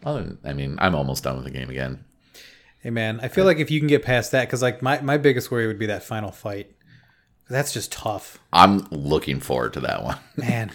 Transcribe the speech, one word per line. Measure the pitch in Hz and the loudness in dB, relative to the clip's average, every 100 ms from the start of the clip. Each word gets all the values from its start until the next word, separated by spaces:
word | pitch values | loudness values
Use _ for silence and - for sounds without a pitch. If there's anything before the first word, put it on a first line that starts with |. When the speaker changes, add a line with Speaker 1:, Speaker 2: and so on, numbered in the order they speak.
Speaker 1:
other | 147 139 | -6 -6
than, | 85 - | -6 -10
I | - | -8
mean, | 69 69 76 | -6 -6 0
I'm | 92 | 2
almost | 76 67 67 | 2 0 -2
done | 65 65 | -4 -6
with | |
the | 65 | -8
game | 65 64 | -10 -8
again. | 65 65 65 - _ _ - - - _ _ | -8 -8 -10 -16 _ _ -20 -20 -20 _ _
Speaker 2:
Hey, | 120 | -8
man, | 117 110 113 | -4 -4 -4
I | 127 | -4
feel | 190 | 2
Speaker 1:
I | 190 | 4
Speaker 2:
like | 156 | 4
if | 147 | 0
you | 156 | 0
can | 147 | 4
get | 143 | 2
past | - 123 - | 4 0 2
that, | 131 117 | 0 0
'cause, | 123 | 0
like, | 123 - | 0 0
my, | 127 147 | -2 -2
my | 139 147 | 0 4
biggest | 139 123 - | 4 2 -2
worry | 120 110 | -2 -2
would | 104 | -2
be | 107 | -4
that | 95 | -4
final | - 110 101 | -6 -8 -8
fight. | - 107 101 - _ _ - _ _ _ _ - | -10 -10 -10 -12 _ _ -20 _ _ _ _ -6
That's | 127 139 | -4 -2
just | 113 - | -6 -8
tough. | - 110 101 - - - | -6 -6 -6 -10 -20 2
Speaker 1:
I'm | 80 95 98 - | 8 8 8 0
looking | 76 71 73 71 67 | -6 0 0 2 -4
forward | - 64 60 | -2 -2 -2
to | 71 | -2
that | 62 50 | -4 -4
one. | 58 - - | -6 -8 -10
<laughs> | - | -8
Speaker 2:
Man, | 120 117 104 | -2 -2 -4